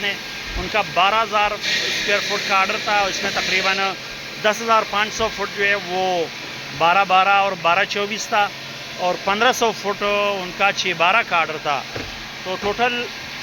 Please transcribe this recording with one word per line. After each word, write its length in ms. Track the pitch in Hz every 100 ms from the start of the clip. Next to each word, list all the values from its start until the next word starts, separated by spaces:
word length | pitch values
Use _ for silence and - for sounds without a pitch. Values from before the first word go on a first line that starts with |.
نے۔ 120 | 202 196 - - - -
ان 100 | 180
کا 100 | 214 175
بارہ 300 | 151 190 214
ہزار 280 | 226 208 208
اسکوائر 680 | 208 - - - - 214 202
فٹ 300 | - 202 -
کا 60 | 196
آرڈر 220 | 190 214
تھا، 160 | - 208
اس 240 | 196 -
میں 80 | 202
تقریباً 440 | 190 175 185 190 190 196 180 - - - -
دس 200 | 214 214
ہزار 200 | 226 220 214
پانچ 240 | 202 214
سو 140 | - 220 -
فٹ 220 | 202 202
جو 80 | 202
ہے 100 | 202 175
وہ 400 | 180 185 180 151 - - - - 135
بارہ 260 | 165 180 196
بارہ 220 | 185 190
اور 220 | 202 196 185
بارہ 240 | 165 175 196
چوبیس 380 | 202 202 214 -
تھا، 220 | 220 202 - - - - -
اور 180 | 180 175
پندرہ 300 | - 202 240
سو 180 | 240 233 202
فٹ 220 | 196 196 202 202 202 196
ان 100 | 180 165
کا 140 | 202 196
چھ 180 | 185 170
بارہ 240 | 170 214 226
کا 80 | 175
آرڈر 200 | 156 156
تھا۔ 200 | 156 139 - - - - - -
تو 120 | 180 185
ٹوٹل 440 | 202 208 240 240 240 - - -